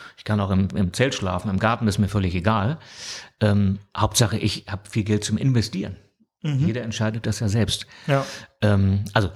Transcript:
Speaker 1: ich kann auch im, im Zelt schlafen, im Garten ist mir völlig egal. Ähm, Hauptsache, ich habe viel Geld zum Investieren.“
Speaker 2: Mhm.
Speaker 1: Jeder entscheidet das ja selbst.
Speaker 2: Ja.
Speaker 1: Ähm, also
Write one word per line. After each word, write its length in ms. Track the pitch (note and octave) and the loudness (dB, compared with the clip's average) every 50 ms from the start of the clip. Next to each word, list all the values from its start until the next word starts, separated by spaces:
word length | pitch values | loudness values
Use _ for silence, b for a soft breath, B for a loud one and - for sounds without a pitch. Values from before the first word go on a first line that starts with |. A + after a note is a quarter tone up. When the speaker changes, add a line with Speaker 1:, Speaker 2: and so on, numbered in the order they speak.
| B B B | B B B
Speaker 1:
ich 80 | - - | -12 -4
kann 160 | - G#2+ G#2 | -2 0 0
auch 100 | G2 F#2+ | 0 2
im, 180 | F#2+ F#2+ G2 F2+ F#2 | 2 2 2 0 0
im 180 | G2 F#2+ F2 | 0 -2 0
Zelt 220 | - - B2+ C#3 - | 0 0 0 0 0
schlafen, 340 | - G2+ F#2 F2+ F2 - G#2+ | -2 -4 -4 -4 -2 -2 -2
im 120 | F#2+ F#2+ | -2 0
Garten 260 | - A2 A#2+ - A2+ | 2 0 0 2 0
ist 120 | G#2 F#2 - | 0 2 2
mir 100 | G2+ F#2 | 0 2
völlig 260 | G2+ G2+ F#2+ F2 F2+ | 2 0 0 0 0
egal. 440 | F#2 E2+ A2 A2 G#2+ F#2+ B2 D#3+ B B B B B B B B B B B B - | 0 0 2 0 2 0 -2 -2 B B B B B B B B B B B B 0
Ähm, 380 | G#2+ G#2 G2+ G#2 G2+ F#2+ G2 G2 - _ - | 2 4 4 4 4 2 0 -2 -6 _ -4
Hauptsache, 400 | - G#2+ G2+ - - A#2+ G2+ G#2+ - | -2 -2 0 2 2 2 2 0 0
ich 260 | - G#2 - - - - | -2 -2 -2 -4 -8 -10
habe 140 | G2 F#2+ - - | -10 -10 -10 -6
viel 140 | - A#2+ F#2+ | -4 -4 0
Geld 180 | G#2+ G#2+ G#2 | 0 0 0
zum 140 | - - G#2+ G#2+ | 0 -2 -2 0
Investieren.“ 580 | C3+ C3+ B2+ A#2 G2+ - - F#3+ - G2+ F#2+ - _ _ _ _ _ _ _ _ | 2 2 2 2 0 0 -4 -6 -6 -6 -10 -14 _ _ _ _ _ _ _ _
Speaker 2:
Mhm. 240 | - D3+ C#3+ C3 D3+ | -4 -2 0 2 0
Speaker 1:
Jeder 160 | C#3+ A2+ B2 | 0 0 -2
entscheidet 440 | A2+ A2+ G#2 - A2 A2 A2 A#2 - | -6 -6 -4 -2 -2 -2 -2 -2 -4
das 140 | A2+ G#2+ - | -4 -2 -2
ja 80 | A#2+ G2+ | 0 0
selbst. 380 | G2+ A#2 G#2+ G2+ - - - B B B B | 2 2 2 0 -2 -6 -8 B B B B
Speaker 2:
Ja. 180 | D3 C#3 C#3 C3+ B B B B B _ - | 0 0 0 0 B B B B B _ 0
Speaker 1:
Ähm, 420 | - G#2 G2+ G2 G2 F#2+ G2 G2+ G#2+ - | 2 4 4 4 4 4 2 2 0 2
also 180 | - A2+ G2+ F2+ - | 2 2 2 2 2